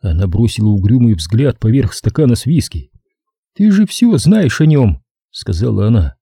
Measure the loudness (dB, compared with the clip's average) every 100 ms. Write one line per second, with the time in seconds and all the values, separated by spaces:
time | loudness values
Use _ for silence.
0 | -2 -2 -2 0 -2 0 0 0 2 2
1 | 2 0 -2 -2 -2 -2 0 0 -2 -4
2 | -6 0 0 0 0 -2 -2 -10 -14 _
3 | _ _ _ _ _ _ 0 2 0 0
4 | 0 2 2 2 2 0 2 4 2 0
5 | _ _ _ -16 -8 -4 -2 -2 0 0
6 | 0 -6